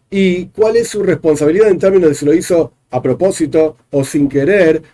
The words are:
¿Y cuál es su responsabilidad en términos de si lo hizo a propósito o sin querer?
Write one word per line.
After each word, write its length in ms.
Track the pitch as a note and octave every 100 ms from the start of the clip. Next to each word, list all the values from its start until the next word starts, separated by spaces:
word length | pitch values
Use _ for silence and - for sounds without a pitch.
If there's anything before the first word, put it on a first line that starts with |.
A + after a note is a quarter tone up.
| _
¿Y 360 | G3 F#3+ F3+ F3
cuál 280 | - G#3+
es 140 | A3+ A3+
su 160 | G#3
responsabilidad 640 | F#3+ D3+ D#3+ D3 D3+ F3+ G#3+
en 100 | F3
términos 300 | F#3+ F#3+ E3
de 60 | C#3
si 80 |
lo 100 | D3
hizo 380 | D#3+ F3+ E3+ D3 _ _
a 100 | B2+
propósito 760 | B2+ B2 F#3+ F#3+ D3+ D#3+ D#3 - _
o 100 | C#3+
sin 260 | C3 D3+ C#3
querer? 540 | C#3 C#3+ G3+ D#3+ D#3+ -